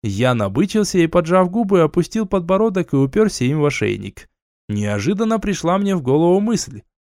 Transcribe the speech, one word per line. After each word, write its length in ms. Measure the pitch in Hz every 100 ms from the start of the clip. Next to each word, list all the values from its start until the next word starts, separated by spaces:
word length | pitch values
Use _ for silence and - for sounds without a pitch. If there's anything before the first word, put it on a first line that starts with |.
Я 320 | 107 98 123
набычился 640 | 120 101 101 190 220 202 185
и, 80 | 165
поджав 420 | 180 165 185 180
губы, 320 | 202 214 190
опустил 440 | 160 175 160 220 214
подбородок 680 | 196 170 190 226 190 170
и 40 | 139
упёрся 480 | 135 135 220 - 123
им 140 | 151
в 60 | 147
ошейник. 600 | 139 104 101 98 - - _ _ _ _
Неожиданно 720 | 104 104 104 101 202 220 226
пришла 380 | 208 190 165 190
мне 180 | 202 185
в 60 |
голову 380 | 127 143 170 185
мысль. 420 | 208 233 - 107 _ _ _